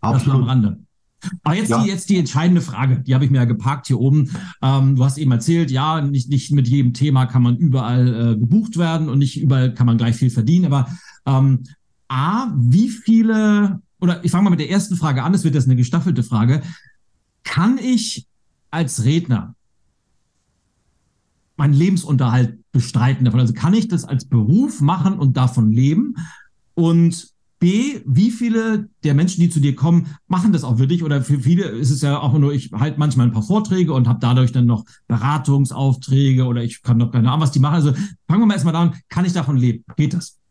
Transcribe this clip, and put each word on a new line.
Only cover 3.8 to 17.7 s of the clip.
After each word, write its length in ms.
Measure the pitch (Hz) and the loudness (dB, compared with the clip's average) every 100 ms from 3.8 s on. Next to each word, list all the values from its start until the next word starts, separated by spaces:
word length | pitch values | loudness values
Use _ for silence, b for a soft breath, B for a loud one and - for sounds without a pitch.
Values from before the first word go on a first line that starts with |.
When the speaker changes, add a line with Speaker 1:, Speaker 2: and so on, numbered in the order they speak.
| - | -4
Speaker 1:
hier 120 | 123 | 0
oben. 300 | 131 147 147 B B B | 2 2 0 B B B
Ähm, 340 | 131 135 135 135 | 0 2 2 2
du 80 | |
hast 140 | 135 135 | 0 0
eben 120 | 151 | 0
erzählt, 400 | 120 113 170 160 | 0 0 0 0
ja, 300 | 131 147 160 | -2 -2 -2
nicht, 300 | 143 139 123 | -2 -2 -2
nicht 200 | 139 - | -4 0
mit 160 | 143 123 | 0 2
jedem 280 | 139 123 | 2 0
Thema 320 | 123 147 135 127 | 0 0 2 2
kann 160 | 127 | 2
man 160 | 120 123 | 2 2
überall, 500 | 160 131 117 123 123 | 0 0 0 2 2
äh, 300 | 117 117 107 | 2 0 0
gebucht 400 | 113 196 220 165 | 2 0 0 -2
werden 320 | 170 165 156 | -2 0 -2
und 80 | 131 | 0
nicht 200 | 139 - | 0 -2
überall 360 | 127 131 127 | 0 2 0
kann 120 | 120 123 | 0 0
man 120 | 113 | 2
gleich 180 | 113 113 | 0 0
viel 140 | 131 | -2
verdienen. 420 | 120 110 170 175 | 0 0 2 2
Aber, 160 | 139 127 175 B B - | 0 -2 -6 B B -2
ähm, 380 | 131 135 131 - - _ _ _ | 0 2 0 -2 -20 _ _ _
A, 420 | 131 147 214 262 147 | -4 -2 -2 -4 -2
wie 320 | 120 147 247 | 2 2 2
viele, 920 | - - 226 226 220 214 208 202 190 _ _ | -2 2 2 4 2 2 2 0 -4 _ _
oder 240 | 175 170 | -2 -2
ich 60 | 175 | -2
fange 140 | 175 | 0
mal 60 | 202 | 2
mit 100 | 175 | 2
der 100 | 151 | 0
ersten 260 | 190 202 175 | -2 -2 -4
Frage 260 | 160 135 | -2 -2
an, 120 | 131 | 0
es 100 | 190 | 0
wird 100 | - | 0
jetzt 120 | 143 127 | 0 2
eine 100 | 123 | 2
gestaffelte 460 | 123 165 170 127 | 2 0 -2 -2
Frage. 400 | 110 113 113 147 170 170 B B _ _ _ _ | -2 0 2 0 -4 -16 B B _ _ _ _
Kann 320 | - - 185 | -6 -2 0